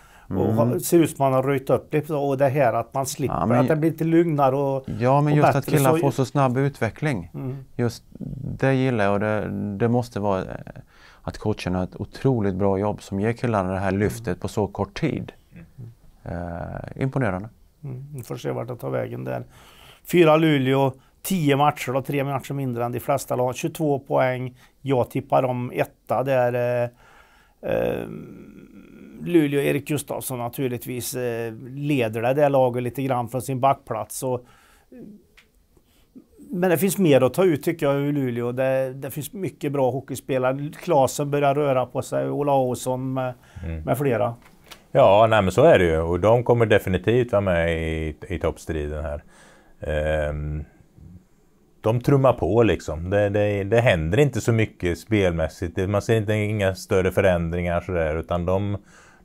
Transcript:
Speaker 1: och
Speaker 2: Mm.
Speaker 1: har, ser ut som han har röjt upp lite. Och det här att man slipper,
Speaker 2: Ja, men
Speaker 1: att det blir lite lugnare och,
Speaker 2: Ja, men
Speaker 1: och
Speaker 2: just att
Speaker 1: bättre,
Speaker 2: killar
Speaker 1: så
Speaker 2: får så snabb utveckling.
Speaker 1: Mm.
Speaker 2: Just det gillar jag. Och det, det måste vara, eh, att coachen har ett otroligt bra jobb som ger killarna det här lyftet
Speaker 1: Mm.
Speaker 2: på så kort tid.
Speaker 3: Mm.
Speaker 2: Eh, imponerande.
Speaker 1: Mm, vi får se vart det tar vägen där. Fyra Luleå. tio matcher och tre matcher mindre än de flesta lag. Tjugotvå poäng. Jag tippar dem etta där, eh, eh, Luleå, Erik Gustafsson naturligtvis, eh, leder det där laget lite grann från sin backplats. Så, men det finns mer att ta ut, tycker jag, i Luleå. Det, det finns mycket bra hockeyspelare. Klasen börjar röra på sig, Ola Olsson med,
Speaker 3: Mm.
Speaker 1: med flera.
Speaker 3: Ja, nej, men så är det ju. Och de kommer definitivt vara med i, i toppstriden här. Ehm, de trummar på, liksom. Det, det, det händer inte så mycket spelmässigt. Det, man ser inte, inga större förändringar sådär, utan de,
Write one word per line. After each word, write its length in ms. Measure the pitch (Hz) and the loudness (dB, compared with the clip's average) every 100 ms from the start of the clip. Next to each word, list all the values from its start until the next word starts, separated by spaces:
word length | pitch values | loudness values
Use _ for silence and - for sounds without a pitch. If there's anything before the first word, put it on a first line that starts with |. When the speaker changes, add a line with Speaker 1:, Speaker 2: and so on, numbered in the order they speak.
| - - - | -20 -20 -6
Speaker 1:
och 160 | 95 | -2
Speaker 2:
Mm. 120 | 104 110 | 0 2
Speaker 1:
har, 200 | 120 - | 0 0
ser 200 | - 170 | 2 4
ut 180 | 151 - | 4 2
som 80 | |
han 80 | 135 | 2
har 100 | 131 | 2
röjt 280 | 131 139 139 | 2 0 0
upp 240 | 127 - | -2 0
lite. 200 | 151 147 | -4 -2
Och 240 | 151 143 135 | -2 -2 2
det 100 | 139 | 2
här 240 | 143 123 | 4 2
att 220 | 113 - | 2 -2
man 120 | 135 139 | -4 -4
slipper, 280 | - 147 | -4 -2
Speaker 2:
Ja, 120 | - 101 | 0 2
men 140 | 120 | 4
Speaker 1:
att 80 | 127 | 4
det 80 | 156 | 2
blir 140 | 160 | 0
lite 140 | 160 | 0
lugnare 520 | 160 165 170 147 135 135 | 2 4 4 4 2 2
och, 280 | 139 135 - 107 | 0 -2 -6 -2
Speaker 2:
Ja, 200 | 123 143 | 2 4
men 120 | 147 | 4
Speaker 1:
och 40 | 147 | 4
Speaker 2:
just 120 | 147 | 4
att 60 | |
Speaker 1:
bättre, 220 | 135 - 151 | 2 2 2
Speaker 2:
killar 140 | 135 | 4
Speaker 1:
så 60 | 160 | 4
Speaker 2:
får 120 | 143 | 2
så 140 | 123 | 0
snabb 320 | 127 147 131 123 | 0 2 2 2
utveckling. 720 | 139 - 110 - 151 110 85 | -2 -2 -4 -2 -4 -4 -6
Speaker 1:
Mm. 220 | 147 131 135 131 - | -10 -10 -10 -10 -4
Speaker 2:
Just 280 | 120 120 - - - - - 117 | -4 -4 -16 -14 -12 -10 -10 -2
det 160 | 135 | 0
gillar 300 | 135 131 117 | 2 0 0
jag. 80 | 101 | 2
Och 60 | 101 | 0
det, 280 | 107 107 92 101 101 101 | 0 -2 -4 -6 -6 0
det 120 | 117 | 0
måste 320 | 120 120 101 | 2 -2 -4
vara, 200 | 101 95 | -2 -2
eh, 60 | 55 50 50 - - - - - | -4 -10 -14 -18 -20 -20 -20 -14
att 160 | - - | -12 -6
coachen 360 | 107 101 92 | -4 -2 -2
har 100 | 92 | -2
ett 120 | 92 - | -4 -8
otroligt 580 | 101 - 135 123 101 | -12 -2 0 0 0
bra 240 | 90 98 95 | 0 0 0
jobb 240 | 104 - | -2 -4
som 180 | - 98 | -6 -4
ger 120 | 107 | -2
killarna 400 | 120 127 107 92 | -2 -2 0 0
det 60 | 95 | -2
här 120 | 98 | 0
lyftet 340 | 98 104 117 110 | 0 0 -2 -6
Speaker 1:
Mm. 120 | 90 | -6
Speaker 2:
på 100 | 101 | -6
så 180 | - 98 | -4 -4
kort 340 | - 98 - | -4 -6 -4
tid. 320 | 160 - - - _ | -4 -4 -8 -16 _
Speaker 3:
Mm. 400 | 170 - - 117 - - - | -20 -20 -20 -20 -20 -20 -18
Speaker 2:
Eh, 800 | - 87 87 85 85 92 - - | -12 -10 -8 -10 -10 -12 -12 -6
imponerande. 460 | 135 135 113 92 110 _ _ _ | -4 -2 -2 -4 -8 _ _ _
Speaker 1:
Mm, 200 | 143 127 143 | -14 -14 -12
vi 80 | 143 | -12
får 140 | - 131 | -12 -8
se 140 | 143 | -6
vart 180 | 123 120 | -6 -8
det 80 | 120 | -10
tar 140 | 135 | -6
vägen 340 | 127 117 120 | -6 -6 -8
där. 200 | 127 127 120 - - - - - | -8 -10 -10 -18 -20 -20 -20 -20
Fyra 320 | - 175 160 156 | 0 4 6 6
Luleå. 560 | 160 147 131 135 135 127 _ _ - | 4 2 2 2 2 -2 _ _ -4
tio 300 | 190 143 139 | 0 2 4
matcher 400 | 147 - - 131 | 4 0 -2 -4
och 80 | |
tre 200 | 123 143 | -2 -4
matcher 300 | 139 135 - | -2 -4 -6
mindre 300 | 139 131 117 | -6 -4 -4
än 80 | 120 | -4
de 80 | 123 | -4
flesta 360 | - 139 - 123 | -2 -2 -2 -2
lag. 200 | 127 123 | -2 -2
Tjugotvå 420 | 165 165 151 139 | -6 -2 -2 -2
poäng. 580 | - 147 131 127 127 127 _ _ | 0 0 0 -2 -8 -12 _ _
Jag 280 | 135 131 117 | -2 0 0
tippar 320 | 135 - 139 | -2 0 0
dem 280 | 131 123 123 | 2 -2 -4
etta 480 | - 135 _ - 113 | -4 -4 _ -4 -2
där, 320 | 131 131 123 123 120 123 | 0 2 2 0 -2 -2
eh, 80 | 120 - - - _ _ _ _ - | -4 -8 -20 -20 _ _ _ _ -4
eh, 340 | 57 60 62 57 55 - - - - - - - - - - | -2 -2 -4 -8 -12 -16 -18 -20 -20 -20 -20 -20 -20 -20 -12
Luleå, 400 | 160 175 143 139 | 2 4 4 2
Erik 280 | 147 143 - | 0 -2 -2
Gustafsson 500 | 147 - - - 127 | -4 -4 -8 -6 -6
naturligtvis, 760 | 120 135 131 120 131 123 113 | -6 -4 -4 -4 -8 -8 -8
eh, 380 | 127 123 117 117 113 123 | -6 -4 -4 -6 -10 -14
leder 480 | 135 143 139 113 113 | -8 -2 0 0 0
det 120 | 120 | 0
där 140 | 139 143 | 2 4
laget 320 | 139 127 123 | 4 2 0
lite 200 | 123 127 | -4 -4
grann 260 | 135 123 117 | -2 -2 -2
från 140 | 127 | -6
sin 180 | 127 131 | -4 0
backplats. 580 | 135 139 - 110 107 - | 2 0 -4 -8 -8 -6
Så, 220 | 131 120 - _ _ _ _ 254 214 208 _ _ _ _ _ _ _ _ _ - - 427 285 | -4 -6 -8 _ _ _ _ -20 -20 -20 _ _ _ _ _ _ _ _ _ -20 -20 -20 -10
men 200 | 190 185 | -2 2
det 80 | 165 | 2
finns 200 | 190 202 | 2 2
mer 220 | 175 131 | 6 6
att 140 | 127 | 4
ta 100 | 143 | 4
ut, 180 | 190 147 | 2 2
tycker 240 | 175 165 143 | -2 -2 0
jag, 140 | 139 | 0
i 120 | 143 | 0
Luleå. 400 | 147 127 120 120 | -2 -2 -2 -4
Det, 400 | 123 131 131 131 | -2 0 0 -2
det 160 | 135 135 | -6 -10
finns 220 | 151 127 | -10 -10
mycket 400 | 202 175 - 147 | -8 -8 -6 -4
bra 180 | 139 131 | 0 0
hockeyspelare. 800 | 131 - 127 - 131 127 135 147 - | 0 -6 -10 -4 -2 0 -2 -6 -8
Klasen 480 | - 151 127 - 143 | 0 2 2 0 -4
börjar 240 | 143 143 | 0 2
röra 320 | 139 147 131 123 | 2 2 0 -2
på 160 | 135 | -4
sig, 280 | 127 135 135 | -4 -4 -4
Ola 240 | 139 143 | -2 2
Olsson 580 | 139 127 120 127 127 131 | 2 2 -2 -4 -4 -4
med, 200 | 131 127 123 _ - | -4 -6 -8 _ -14
Speaker 3:
Mm. 180 | 85 80 | -10 -8
Speaker 1:
med 160 | 80 127 | -4 0
flera. 360 | 143 110 113 120 - - - - _ | 0 0 -2 -6 -18 -20 -20 -20 _
Speaker 3:
Ja, 340 | 139 117 101 113 | 4 6 8 6
nej, 120 | 110 | 6
men 100 | 92 | 4
så 100 | 117 | 6
är 140 | 156 120 | 6 8
det 60 | |
ju. 160 | 87 80 | 6 2
Och 200 | 82 87 | 0 2
de 240 | 98 120 | 4 4
kommer 220 | 120 120 110 | 4 2 4
definitivt 640 | 104 - 92 - 120 120 | 4 2 -2 2 0 2
vara 80 | 101 | 0
med 380 | 98 85 85 82 | 2 2 2 0
i, 340 | 80 80 78 76 - | -2 -4 -4 -8 -8
i 100 | 85 | -4
toppstriden 680 | 80 76 - 78 73 76 | -4 -4 -6 -6 -4 -6
här. 180 | 76 73 - - - - _ - | -8 -10 -14 -20 -20 -20 _ -12
Ehm, 840 | - 76 76 78 73 76 73 76 73 _ _ - - - _ _ _ _ _ _ | -4 -2 0 0 -2 -4 -6 -6 -10 _ _ -20 -20 -20 _ _ _ _ _ _
de 200 | 107 120 | -2 0
trummar 320 | 139 139 131 | 2 4 4
på, 300 | 110 80 110 | 2 2 4
liksom. 480 | 110 82 - 78 90 | 4 2 -2 -8 -2
Det, 180 | 101 101 | 2 2
det, 360 | 104 104 101 | 2 0 0
det 160 | 98 113 | 0 2
händer 380 | 123 90 78 107 | 4 2 2 2
inte 220 | 147 110 | 2 0
så 120 | - | 0
mycket 460 | 113 107 - 90 85 | 2 0 -2 -4 -4
spelmässigt. 800 | - 107 92 82 80 - 87 - | 0 2 2 2 -2 -4 -6 -2
Det, 100 | 95 | -2
man 160 | 101 | 0
ser 140 | - 113 | 2 0
inte, 180 | 101 | 2
inga 400 | 107 104 107 95 | -2 -2 0 -2
större 380 | 92 - 95 92 | -2 0 0 2
förändringar 680 | 92 98 87 85 87 87 85 | 2 2 2 0 -2 -2 -2
sådär, 360 | 90 90 80 80 | -2 -2 -2 -2
utan 300 | 82 87 87 | -4 -4 0
de, 300 | 95 101 101 - - - - | -2 -2 -6 -10 -20 -20 -16